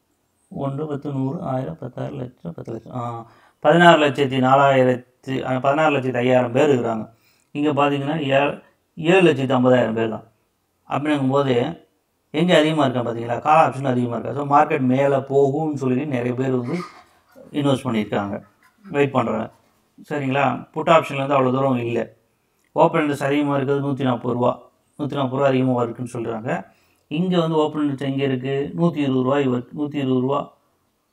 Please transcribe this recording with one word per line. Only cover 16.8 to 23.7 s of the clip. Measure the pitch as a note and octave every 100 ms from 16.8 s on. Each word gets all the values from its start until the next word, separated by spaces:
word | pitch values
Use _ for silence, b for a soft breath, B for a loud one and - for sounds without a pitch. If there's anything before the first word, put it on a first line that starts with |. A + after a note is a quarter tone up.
| - - _ _ _ - -
invest | D3 C#3+ B2+
பண்ணியிருக்காங்க, | B2+ A2 G2+ G#2+ G2+ G2+ - _ _ _ -
Wait | C#3+ C#3
பண்றாங்க. | B2+ A2 A2 A#2+ _ _ _ _ - -
சரிங்களா? | D3 C3+ C#3 C3 B2+ -
put | D#3 D#3
ஆப்ஷன்ல | D#3+ C#3+ C#3
வந்து | C3+
அவ்வளவு | C#3 B2+
தூரம் | C3 C3+ B2
இல்ல. | A#2 A2+ A2 _ _ _ _ _ _
open | C#3 E3 D#3+
இன்ட்ரெஸ்ட் | D3 C3+
அதிகமா | C#3 D3 C#3+ C#3
இருக்கிறது | C3+